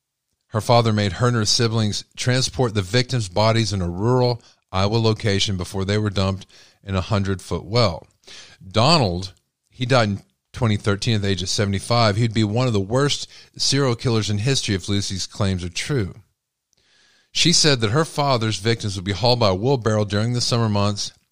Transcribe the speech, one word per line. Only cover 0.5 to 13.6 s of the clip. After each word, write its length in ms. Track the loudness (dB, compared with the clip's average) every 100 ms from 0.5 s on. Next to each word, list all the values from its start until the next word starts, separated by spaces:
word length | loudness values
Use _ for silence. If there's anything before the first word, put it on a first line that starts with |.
| -4
father 300 | 2 4 4
made 220 | 2 0
her 140 | 0 0
and 80 | 0
her 100 | 0
siblings 580 | 2 2 0 -2 -4 -10 -6
transport 560 | -2 0 -2 -2 0
the 80 | 0
victims' 480 | 0 0 0 -2 -2
bodies 420 | 0 2 2 0
in 100 | -2
a 80 | -4
rural 520 | -2 0 2 2 -2 -8 _ -6
Iowa 260 | -2 0 2
location 580 | 2 0 0 0 0 -4
before 300 | -4 -4 -2
they 140 | 0
were 100 | 0
dumped 380 | 0 0 -2 -8 -20 -20 _
in 120 | -4 -4
a 60 |
hundred-foot 640 | 0 0 0 -4 -6 -8
well. 440 | -2 0 0 -2 -12 _ -20 -20 -20 -20 -4
Donald, 680 | 2 4 4 2 -2 -6 -14 _ _ _
he 160 | -6 2
died 240 | 2 2
in 140 | -2 -8 _ _
twenty 220 | -2 0 0
thirteen 400 | 0 -2 0 0
at 60 |
the 80 | 0
age 120 | -2
of 80 | -2
seventy-five. 680 | -2 0 -2 0 2 2 2
He'd 160 | 0
be 100 | 0
one 240 | 0 0 0
of 60 |
the 60 | 0
worst 460 | 0 0 0 -2 -8 -18 -16
serial 380 | -4